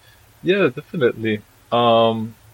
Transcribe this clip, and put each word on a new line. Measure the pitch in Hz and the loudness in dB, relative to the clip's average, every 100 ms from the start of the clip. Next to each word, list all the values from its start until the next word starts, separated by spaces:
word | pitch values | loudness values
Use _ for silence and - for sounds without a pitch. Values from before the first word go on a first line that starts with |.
| _ _ _ _ | _ _ _ _
Yeah, | 156 196 160 | -2 0 0
definitely. | 135 - 180 120 110 110 107 - _ - | -4 -10 -2 -2 0 -4 -6 -8 _ -4
Um, | 120 120 113 113 113 110 - _ | 0 4 4 2 0 -8 -14 _